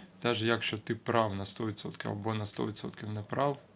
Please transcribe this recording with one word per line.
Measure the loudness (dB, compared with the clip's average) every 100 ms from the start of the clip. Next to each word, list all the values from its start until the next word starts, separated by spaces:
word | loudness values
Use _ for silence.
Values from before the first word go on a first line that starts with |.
| -20 -2
навіть | 0 2
якщо | 4 2 2 -2
ти | -2
прав | -2 4 6 4
на | 2 -4
сто | -4 -4
відсотків | -4 -6 -6 -4
або | -2 0
на | 0 0
сто | -2 -2
відсотків | -4 -8 -8 -6
не | -6
прав, | -4 0 2 0 -8